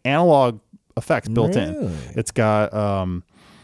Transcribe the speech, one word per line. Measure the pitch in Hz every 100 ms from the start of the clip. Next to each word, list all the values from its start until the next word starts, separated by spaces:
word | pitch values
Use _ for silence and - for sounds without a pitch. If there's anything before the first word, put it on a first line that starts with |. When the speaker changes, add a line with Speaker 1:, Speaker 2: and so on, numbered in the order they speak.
Speaker 1:
analog | 127 147 175 143 123 110 _ _ _ -
effects | - 160 -
built | 113 113 208
in. | 175
Speaker 2:
Really? | 302 151 78 62
Speaker 1:
It's | - 107
got, | - 110 107 107
um, | 107 104 98 92 90 - _ - -